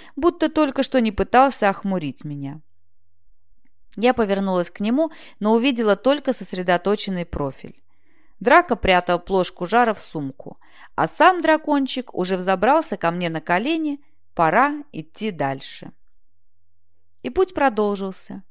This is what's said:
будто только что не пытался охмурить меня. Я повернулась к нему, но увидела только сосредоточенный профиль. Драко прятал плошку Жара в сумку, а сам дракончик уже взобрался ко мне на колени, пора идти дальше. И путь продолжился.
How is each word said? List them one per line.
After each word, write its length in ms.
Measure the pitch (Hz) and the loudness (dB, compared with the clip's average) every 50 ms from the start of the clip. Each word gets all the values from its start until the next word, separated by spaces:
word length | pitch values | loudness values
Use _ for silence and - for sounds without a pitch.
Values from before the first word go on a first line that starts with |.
| - - - | -20 -16 -10
будто 340 | - 269 339 339 339 320 311 | 0 0 0 2 2 -2 -2
только 340 | 311 311 302 277 262 - 262 | 2 2 0 0 0 -2 -4
что 180 | - - 262 | 0 0 0
не 100 | 233 220 | 0 0
пытался 580 | - - 196 - - 247 262 269 247 - - 202 | 0 -2 -4 2 4 4 4 4 2 0 0 0
охмурить 540 | 190 - - 196 190 185 160 143 123 - - | 0 -2 -4 -4 -4 -2 -4 -6 -8 -8 -10
меня. 380 | 151 147 143 139 135 147 156 - - - - - - - - - - - - - - - - - - - - - - - - - - - | -10 -10 -8 -10 -10 -12 -12 -16 -20 -20 -20 -20 -20 -20 -20 -20 -20 -20 -20 -20 -20 -20 -20 -20 -20 -20 -20 -20 -20 -20 -20 -20 -18 -10
Я 180 | - 208 247 254 | 0 0 2 2
повернулась 560 | 240 226 196 196 196 196 196 185 180 175 - | 2 0 0 0 -2 0 0 0 0 -2 -2
к 100 | - - | -4 -6
нему, 320 | 202 214 233 277 330 311 - - - - - - | -2 0 2 0 0 0 -2 -12 -20 -20 -12 -4
но 140 | 196 208 220 | 0 2 2
увидела 420 | 233 233 285 269 233 233 214 202 | 4 4 2 0 2 2 2 2
только 380 | 196 - 262 285 294 285 - 240 | 4 4 2 2 2 0 -4 -4
сосредоточенный 920 | - 202 - - 185 180 180 180 175 - 190 208 208 - - 190 180 175 | -4 -6 -10 -8 -6 0 0 0 2 2 0 -2 -2 -2 -6 -6 -6 -6
профиль. 560 | - - - 147 139 131 - - - - - - - - - - - - - - - - - | -8 -6 -6 -6 -6 -6 -10 -16 -18 -18 -18 -20 -20 -20 -20 -20 -20 -20 -20 -20 -20 -16 -4
Драко 360 | 185 226 277 339 349 349 240 | 2 6 6 6 6 4 -2
прятал 440 | - - 190 185 180 175 - 175 170 | -2 2 2 2 2 4 2 -2 -2
плошку 480 | 175 - 190 190 180 - - - 180 170 | -2 -2 0 0 0 -2 -4 -10 -8 0
Жара 260 | 208 233 247 226 208 | 2 2 2 2 0
в 60 | - | -4
сумку, 580 | - - - 165 143 135 131 - - - - - - - - - - - - | -8 -12 -10 -8 -8 -8 -10 -12 -16 -18 -18 -18 -20 -20 -20 -20 -20 -12 -4
а 120 | - 147 160 | -2 -2 -2
сам 340 | - - 302 349 370 359 | 2 4 4 4 4 4
дракончик 720 | 311 320 311 311 311 302 294 285 277 254 - 262 247 - - | 2 2 2 2 2 0 0 0 0 -2 -4 -8 -10 -8 -6
уже 240 | - 180 180 190 180 | -6 -4 -2 -2 -4
взобрался 600 | 180 185 190 185 190 233 277 330 311 - 214 196 | 0 0 0 2 2 2 2 2 2 -2 -6 -4
ко 140 | - 165 | -2 -2
мне 180 | 170 175 180 170 | -2 -2 -4 -4
на 120 | 160 160 | -4 -6
колени, 580 | 156 - 175 185 220 285 330 330 320 302 285 285 - - - - - - - | -2 0 -2 0 0 0 -2 -2 -2 -4 -4 -6 -10 -20 -20 -20 -20 -14 -2
пора 500 | - 170 160 160 214 254 285 294 302 294 - | 0 2 4 4 4 2 2 0 -6 -10 -12
идти 400 | - - 156 - - - 208 220 | -14 -14 -14 -14 -14 -8 -8 -8
дальше. 600 | 190 151 147 139 135 135 - - - - - - - - - - - - - - - - - - - - - - - - - - - - - - - - | -6 -4 -4 -4 -4 -6 -10 -14 -16 -16 -16 -18 -18 -20 -20 -20 -20 -20 -20 -20 -20 -20 -20 -20 -20 -20 -20 -20 -20 -20 -20 -20 -20 -20 -20 -20 -20 -14
И 80 | - 254 | -12 -8
путь 240 | 247 359 381 370 - | 0 0 0 0 0
продолжился. 920 | - 285 277 220 202 208 208 202 190 196 190 190 - - - 196 196 190 - | 0 0 0 2 2 0 0 0 -2 -6 -8 -10 -12 -14 -16 -16 -16 -16 -18